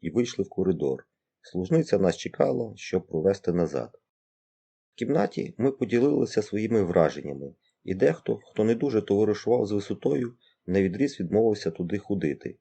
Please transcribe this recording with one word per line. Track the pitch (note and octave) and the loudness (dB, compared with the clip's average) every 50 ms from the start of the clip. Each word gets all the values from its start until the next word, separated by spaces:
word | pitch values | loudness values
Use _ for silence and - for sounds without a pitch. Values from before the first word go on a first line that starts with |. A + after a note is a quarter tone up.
і | - D#2+ | -8 -4
вийшли | D#2 A#2 A#2+ - - - F#2+ | -2 0 -2 0 -2 -4 -6
в | - | -4
коридор. | - - F#2 F#2+ F2 D2+ D2 C#2 C2 C2 - _ _ _ _ _ _ _ | -2 -2 0 0 0 0 -2 -2 -4 -4 -8 _ _ _ _ _ _ _
Служниця | - - - F2+ F2+ F#2 E3 E3 D#3 - G#3 G3 | -16 -10 -8 -6 -2 0 2 2 2 2 2 2
нас | F#3+ F3+ - | 4 2 0
чекала, | - - E3+ - - C#3+ C#3+ C3 B2+ A#2 G#2+ - | 0 -4 -6 -2 0 0 2 0 -2 -4 -6 -10
щоб | - - - - F#2 - | -14 -6 -4 -4 -4 -4
провести | - - D#2+ D#2+ F#2+ G2 - - F2+ | -4 -2 0 2 0 0 0 -2 -2
назад. | E2+ F2 E2+ D2+ C#2 B1+ A1+ - - _ _ _ _ _ _ _ _ _ _ _ _ _ _ _ _ _ _ _ _ | 0 0 0 0 -2 -6 -8 -8 -12 _ _ _ _ _ _ _ _ _ _ _ _ _ _ _ _ _ _ _ _
В | - | -6
кімнаті | A#2 B2 C#3+ E3+ G3+ F#3+ - - - - - - | -4 0 0 0 0 0 -2 -6 -8 -6 -4 -2
ми | A#2 C#3 | 0 0
поділилися | C3+ - - G2 A2+ A#2 B2+ D3 D3 C3+ B2 G#2+ - A2 | 0 -2 -2 0 2 2 4 4 2 2 0 0 0 -2
своїми | G#2 - - G#2 A2 G#2+ A2+ G#2+ | -2 -2 -2 -4 0 2 2 2
враженнями, | F#2+ E2+ F2 F#2 D#2+ C#2+ - D2 C#2 C#2+ C#2 C#2 C#2 C#2 - _ _ _ _ _ - | 2 4 4 4 4 4 2 -4 -10 -10 -10 -10 -12 -14 -14 _ _ _ _ _ -8
і | F#2 F#2+ | -6 -2
дехто, | F#2 C3 D#3+ E3 - - - A#2 - - | 2 2 2 2 0 -2 -4 -4 -4 -8
хто | - - - G#2+ | -6 -2 0 2
не | A2+ A#2 | 2 2
дуже | A#2 C#3+ C#3+ A2 G#2+ | 0 0 0 0 0
товаришував | G#2 - G2+ G2+ G#2+ G#2 G#2 - - G#2+ B2 B2 A2+ | 0 2 2 2 4 2 0 0 0 2 2 2 2
з | G2+ | 0
висотою, | G#2 G2+ G2 - G#2 - - B2+ D3 C3+ B2 A#2+ - _ _ _ _ _ _ | -2 -4 -4 -4 -6 -2 -2 0 0 0 -2 -4 -8 _ _ _ _ _ _
навідріз | - F2+ G2 F#2+ F#2 F2 G#2+ C#3 C#3 - - | 0 2 2 2 2 2 0 -2 -2 -2 -4
відмовився | F#2+ D#2+ G2 G#2+ A2+ A2+ G#2 - - E2 | -4 0 2 4 4 4 2 0 -2 -4
туди | - - F2+ E2+ G#2 G2 | -4 -4 -4 -4 -4 -6
ходити, | - - G#2 F#2+ D#2+ D2 C#2 - - - - _ | -4 -4 -2 -2 0 -2 -2 -4 -8 -12 -12 _